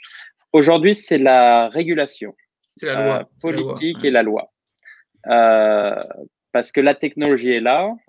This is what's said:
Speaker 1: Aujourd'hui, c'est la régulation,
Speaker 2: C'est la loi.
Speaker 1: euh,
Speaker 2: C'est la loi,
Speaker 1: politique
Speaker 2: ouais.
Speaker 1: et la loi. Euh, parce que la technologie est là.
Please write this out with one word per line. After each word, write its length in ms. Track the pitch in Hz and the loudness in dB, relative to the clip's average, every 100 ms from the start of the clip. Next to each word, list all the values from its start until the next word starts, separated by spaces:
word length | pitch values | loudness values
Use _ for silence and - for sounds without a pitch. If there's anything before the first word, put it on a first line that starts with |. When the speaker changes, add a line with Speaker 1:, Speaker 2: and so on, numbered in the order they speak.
| - - - _ _ | -20 -20 -20 _ _
Speaker 1:
Aujourd'hui, 420 | 160 143 165 180 208 | 2 4 2 2 -2
c'est 240 | - 156 | -2 0
la 500 | 131 127 120 117 117 | 4 4 6 4 0
régulation, 680 | 135 170 160 139 - 104 - _ _ _ - | -4 -4 -4 -6 -10 -18 -18 _ _ _ -14
Speaker 2:
C'est 60 | 156 | -8
la 180 | 131 | -4
loi. 160 | 107 - | -4 -4
Speaker 1:
euh, 40 | - _ | -8 _
Speaker 2:
C'est 100 | 165 | -8
la 60 | - | -6
loi, 160 | 135 | -8
Speaker 1:
politique 280 | - 156 170 | -6 -8 -4
Speaker 2:
ouais. 60 | 143 | 0
Speaker 1:
et 40 | |
la 120 | 123 | 0
loi. 280 | 110 107 - _ _ _ - - _ _ - | 0 -4 -8 _ _ _ -20 -20 _ _ -2
Euh, 760 | 117 113 110 107 104 104 104 - - - _ _ | 2 4 4 2 0 -2 -6 -12 -16 -20 _ _
parce 200 | 123 117 | -6 -4
que 80 | - | 0
la 120 | 139 | 0
technologie 560 | 143 151 147 147 135 123 | 0 -4 -4 -2 -2 0
est 100 | 120 | -2
là. 340 | 117 143 196 233 | 0 0 -2 -8